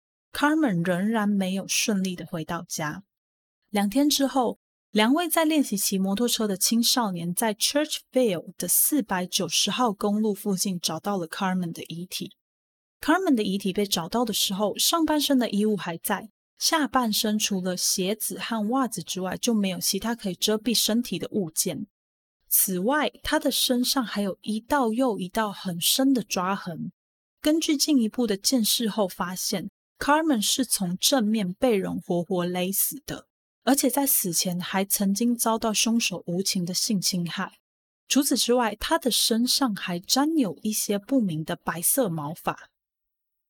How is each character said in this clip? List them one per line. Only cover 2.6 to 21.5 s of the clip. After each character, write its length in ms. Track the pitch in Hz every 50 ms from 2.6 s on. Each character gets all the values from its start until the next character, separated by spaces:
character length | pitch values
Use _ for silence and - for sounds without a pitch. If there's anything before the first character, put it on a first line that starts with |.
| 170 -
家。 360 | - - 156 147 151 185 - _ _ _ _ _ _ _ _ _ _ _ _ _
两 180 | 208 202 202 202
天 220 | 202 269 294 302
之 160 | 285 - 269
后， 320 | 262 - 269 240 202 202 _ _ _ _ _ _ _
两 240 | - 208 214 233 277
位 140 | 330 359 311
在 160 | - 330 320
练 180 | 311 320 294 262
习 140 | - 208
骑 200 | 190 - - 202
摩 180 | 190 190 190 196
托 140 | 202 240 233
车 180 | - - 220
的 100 | 208 190
青 260 | 185 - - 226 233 233
少 280 | - - 254 233 202
年 240 | 180 170 170 170 175
在 200 | - 233 220 208
Churchville 1000 | - - - - 285 302 302 - - - _ - 254 254 214 175 160 - 190 - -
的 100 | 185 175
四 320 | - - - - 302 277
百 240 | 208 - 196 180 180
九 240 | 175 - - 180 156
十 220 | - - - 208
号 220 | - 220 254 226 196
公 280 | - - 208 208 214
路 140 | 220 220 196
附 220 | - - 208 190
近 220 | 180 - 202 185 170
找 220 | - - 160 160
到 160 | - 202 202
了 100 | 190 170
Carmen 460 | - - - 202 185 185 185 180 165 170
的 100 | - -
遗 200 | - 165 165 180
体。 320 | - - - 180 190 _ _ _ _ _ _ _ _ _ _ _ _ _ _
Carmen 340 | - - 320 370 381 349 269
的 80 | 220 208
遗 160 | 190 190 202
体 140 | - 190 180
被 140 | 214 208
找 220 | 196 - 185 165 180
到 160 | - 233 247
的 80 | 214 196
时 220 | - - - 196
候， 220 | 185 214 196 - -
上 260 | - - 339 339 320
半 160 | 302 302 294
身 180 | 277 - 277 254
的 120 | 233 -
衣 140 | - 196 208
物 100 | 214 208
还 220 | 190 - 180 165 160
在， 320 | - - 202 185 214 - _ _ _ _ _ -
下 300 | - - 330 320 277 226
半 240 | - 262 247 220 202
身 260 | - - 214 214 214
除 220 | - - 208 185
了 160 | 180 185 180
鞋 400 | 180 - - - 202 180 185 220
子 220 | 220 - - 180 -
和 280 | - - 233 220 208 208
袜 180 | 247 269 262 226
子 140 | - 180 160
之 180 | - - 185
外， 160 | 185 185 190
就 160 | - - 240 226
没 140 | 208 196 190
有 100 | 180 175
其 220 | - - - 190
他 140 | - 226 240
可 160 | 233 - 196
以 40 | 175
遮 220 | - - 214 214
蔽 200 | 214 214 247 214
身 260 | - - - 214 240 240
体 160 | - 185 165
的 100 | - -
物 200 | - 220 185 156